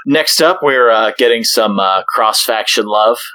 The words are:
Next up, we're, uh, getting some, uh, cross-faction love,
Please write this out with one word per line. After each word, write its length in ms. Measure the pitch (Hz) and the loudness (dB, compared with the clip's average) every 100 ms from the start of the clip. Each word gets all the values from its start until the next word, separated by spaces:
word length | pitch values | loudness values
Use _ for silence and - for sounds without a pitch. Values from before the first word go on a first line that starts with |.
| 139 | -2
Next 340 | 151 151 - | -2 0 0
up, 200 | 160 185 | 0 0
we're, 280 | 143 131 120 | 0 2 2
uh, 220 | 110 110 - | 2 0 2
getting 260 | 123 117 | 2 2
some, 340 | 113 - 107 101 | -2 0 0 0
uh, 240 | 95 95 - | 0 0 -2
cross-faction 800 | - 110 107 - 110 104 - 107 | -2 0 0 -2 -4 -2 -4 -2
love, 320 | 107 107 120 - | 0 0 0 -6